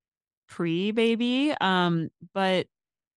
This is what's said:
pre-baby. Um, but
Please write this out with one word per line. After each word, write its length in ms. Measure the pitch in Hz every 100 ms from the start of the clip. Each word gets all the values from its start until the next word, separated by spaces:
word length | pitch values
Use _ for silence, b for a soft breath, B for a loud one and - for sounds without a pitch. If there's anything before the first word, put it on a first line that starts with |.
| _ _ _ _ _
pre-baby. 1080 | - 170 170 208 226 226 226 240 254 294 -
Um, 500 | 190 185 175 165 160 - 175
but 340 | 196 190 185 - _ _ _ _